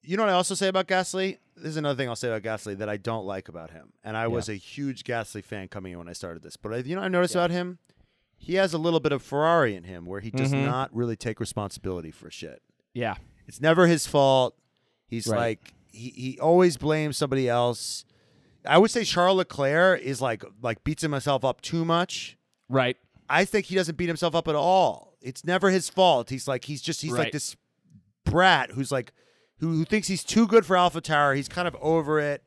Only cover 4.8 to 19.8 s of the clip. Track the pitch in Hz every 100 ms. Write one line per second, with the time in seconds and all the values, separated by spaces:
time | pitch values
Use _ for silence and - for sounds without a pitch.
4.8 | 139 123 - 117 107 104 - 107 95 104
5.8 | 92 87 85 87 90 82 82 - 104 117
6.8 | 127 180 190 180 180 180 175 175 180 180
7.8 | _ _ _ _ _ _ - 180 196 160
8.8 | 165 165 147 139 - 139 156 170 131 98
9.8 | 85 90 87 98 107 120 135 139 139 127
10.8 | 135 113 120 110 120 107 104 - 101 -
11.8 | 95 90 80 - 76 - 80 64 _ _
12.8 | _ 120 117 95 - _ - - 151 165
13.8 | 175 165 - 147 135 135 123 _ _ _
14.8 | _ _ _ 117 107 110 117 110 - _
15.8 | _ 107 123 - 131 - 156 175 180 139
16.8 | 143 156 151 135 143 135 127 120 120 117
17.8 | - - - _ _ _ _ _ - 160
18.8 | 220 240 214 175 180 190 175 - 139 151